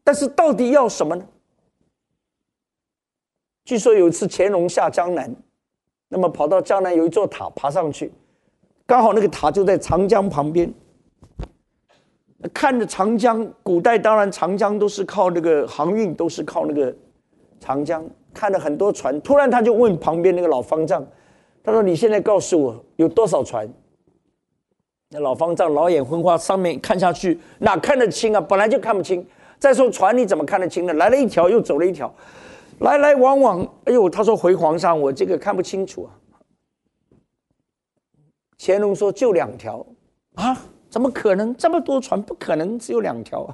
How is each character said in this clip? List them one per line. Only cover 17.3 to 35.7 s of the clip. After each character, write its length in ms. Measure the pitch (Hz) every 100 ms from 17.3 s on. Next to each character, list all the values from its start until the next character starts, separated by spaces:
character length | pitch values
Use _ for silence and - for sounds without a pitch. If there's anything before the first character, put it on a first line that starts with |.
| _ _ _
长 240 | - 135
江， 240 | 147 165 160 - _ -
看 160 | 208
了 80 | 185
很 180 | 147 147
多 160 | 202
船。 260 | 196 135 147
突 140 | - 285
然 140 | 277
他 140 | 247
就 100 | 226
问 240 | 220 240 165
旁 240 | 151 165
边 140 | 175 180
那 80 |
个 40 | 175
老 140 | 131
方 240 | 151 160 156
丈， 180 | 175 135 _ _ _ _ _
他 80 | -
说 100 | 220
：“你 140 | 202 165
现 160 | 226
在 100 | 208
告 180 | 220 196
诉 220 | - 175
我 240 | 131 113 - -
有 120 | 160
多 160 | 196 214
少 180 | 156
船？” 240 | 123 117 107 - _ _ _ _ _ _ _ _ _ _ _ _ _
那 100 | 147
老 140 | 143
方 220 | 123 165 160
丈 180 | 175
老 160 | 147 170
眼 140 | 165
昏 180 | 127 165
花， 160 | 175 165
上 220 | - 190
面 200 | 180 139
看 200 | - 185
下 120 | 190
去， 280 | 196 190 156 - _
哪 180 | 220 -
看 200 | - 277
得 100 | 226
清 280 | - 226 214
啊？ 60 |
本 180 | 165 196
来 80 | 214
就 100 | 254
看 180 | 208 202
不 60 |
清。 240 | 170 185 - _ - _
再 160 | 277
说 160 | 233 254
船 260 | - 190 247
你 120 | 220
怎 100 | 165
么 80 | 151
看 160 | 196
得 60 | 180
清 180 | 175 175
呢？ 80 |
来 160 | 156 185
了 80 | 262
一 80 | 233
条， 240 | 170 170
又 100 | 226
走 200 | - 147
了 60 | 180
一 60 |
条， 220 | 160 117 - - - - - - -
来 200 | - 285
来 160 | 294 277
往 240 | 254 277
往。 280 | 254 180 196 - -
哎 80 |
呦， 140 | 247 185
他 160 | 185
说 120 | 214 214
：“回 160 | 175
皇 240 | 185 156 165
上， 220 | 180 160
我 120 | 139
这 140 | 135 190
个 100 | 170
看 200 | 202 196
不 80 |
清 240 | 180